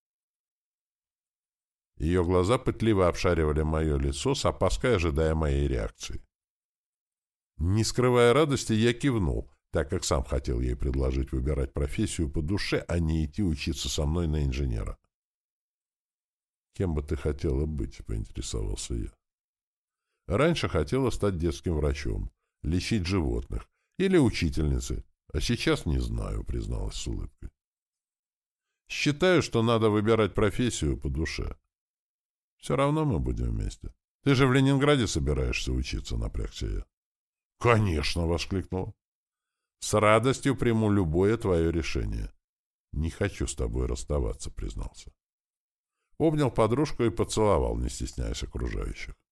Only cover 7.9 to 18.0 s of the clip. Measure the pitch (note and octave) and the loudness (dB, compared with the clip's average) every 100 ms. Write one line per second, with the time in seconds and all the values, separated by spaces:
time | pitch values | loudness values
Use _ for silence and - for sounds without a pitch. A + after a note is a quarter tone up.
7.9 | - B2 B2 A#2+ B2+ D#3+ B2+ - G#2+ A#2 | 2 4 6 6 6 4 0 0 2 2
8.9 | A#2 C#3+ A#2 D#2 A1 - _ _ E2+ D2 | 2 0 0 0 -2 -8 _ _ -4 -2
9.9 | F#2 - D2 - C2 - A#1+ B1 B1 C2+ | -2 0 0 0 -2 -2 -2 -2 -2 -2
10.9 | B1+ B1+ C2 C2+ B1+ B1+ C#2 C2 D#2+ C#2+ | 0 0 -2 -2 -4 -2 -2 -4 -4 -4
11.9 | - G#2 - D2+ E2 D#2 G2+ - C#3 - | -2 -2 -2 -4 -2 -2 -2 -2 -2 -2
12.9 | F2 D#2+ D#2+ D2+ - F#2+ D2 - D2 D2 | -2 0 0 -2 -2 -2 -2 -4 -4 -4
13.9 | - D2 F2 E2 D2+ C#2 B1+ C2+ A1 G1+ | -2 0 0 0 0 -2 -2 -4 -4 -6
14.9 | - _ _ _ _ _ _ _ _ _ | -10 _ _ _ _ _ _ _ _ _
15.9 | _ _ _ _ _ _ _ _ - F#2 | _ _ _ _ _ _ _ _ -4 -2
16.9 | D2 D2 D2+ D#2 C#2+ D#2+ C2+ D#2 D2 - | -2 -2 -2 -2 -2 -2 0 -2 -4 -6
17.9 | - | -8